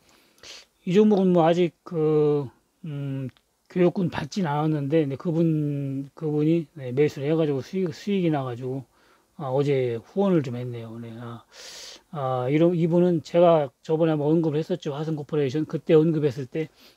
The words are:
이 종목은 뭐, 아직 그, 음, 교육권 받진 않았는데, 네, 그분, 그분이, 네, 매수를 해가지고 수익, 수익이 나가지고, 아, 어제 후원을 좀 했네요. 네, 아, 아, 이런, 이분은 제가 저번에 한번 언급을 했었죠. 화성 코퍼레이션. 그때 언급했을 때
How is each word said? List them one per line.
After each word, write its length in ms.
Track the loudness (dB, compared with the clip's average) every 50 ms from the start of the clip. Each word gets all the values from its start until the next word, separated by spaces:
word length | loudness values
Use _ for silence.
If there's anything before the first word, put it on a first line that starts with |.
| _ _ _ _ _ _ _ _ -20 -20 -20 -20 -20 _ _ _ _
이 80 | 2 4
종목은 380 | 4 6 6 4 4 4 4 4
뭐, 120 | 6 4
아직 260 | 4 4 2 0 -2 -2 _ _
그, 640 | -10 -4 -2 0 2 2 2 2 2 2 0 -4 -6 -12 _ _ _ _ _ -14
음, 460 | -12 -10 -8 -8 -6 -8 -8 -8 -10 -14 _ _ _ _ _ _ _
교육권 400 | 0 2 2 2 2 0 -4 -2
받진 360 | -2 -4 -6 -4 -4 -4 -2
않았는데, 600 | -2 0 0 0 0 0 -2 -2 0 2 2 2
네, 100 | 0 -4
그분, 920 | -6 -6 -4 0 2 2 2 2 0 -2 -2 -4 -4 -6 -6 -6 -8 -8 -10 _
그분이, 520 | -8 -6 -4 -2 0 2 2 2 0 -2 -6 _
네, 180 | -12 -10 -6
매수를 380 | 0 0 0 0 0 -4 -4 -2
해가지고 300 | 0 0 0 0 -2 -4
수익, 320 | -6 -6 -6 -4 -4 -4 -6
수익이 360 | -8 -6 -4 -2 0 0 0
나가지고, 540 | 0 -2 -4 -6 -8 -8 -8 -8 -8 -8 -10 _ _ _ _ _ _ _ _ _ _
아, 100 | -10 -6 -2
어제 500 | 0 0 0 2 0 0 0 -2 -4 -6 -10
후원을 380 | -8 -2 0 2 2 2 2 0
좀 120 | -2 -8
했네요. 420 | -8 -10 -10 -10 -12 -12 -14 -14 -14
네, 140 | -14 -14 -14 -14
아, 240 | -14 -14 -14 -16 _ _ _ -20 -20 -20 -18 -18 -18 -20 -20 -20 _ _
아, 360 | -8 -4 -2 -2 -2 -2 0 0
이런, 240 | 2 4 4 4 4
이분은 480 | 2 0 2 2 2 4 4 2 -2 -4
제가 460 | 0 4 6 6 6 6 4 2 -2 -8 _
저번에 300 | _ -4 0 2 2 2
한번 180 | 2 0 2 2
언급을 280 | 2 2 2 0 -2
했었죠. 360 | -2 -2 -4 -6 -6 -6 -8 -6
화성 220 | -6 -6 -6 -6
코퍼레이션. 480 | -6 -6 -4 -2 -2 -2 0 -2 -4 -4
그때 280 | -4 -6 -8 2 4 6
언급했을 520 | 6 6 4 2 0 0 -2 -2 -4 -10
때 240 | -8 -8 -8 -8 -8 _ _ -20 -20 _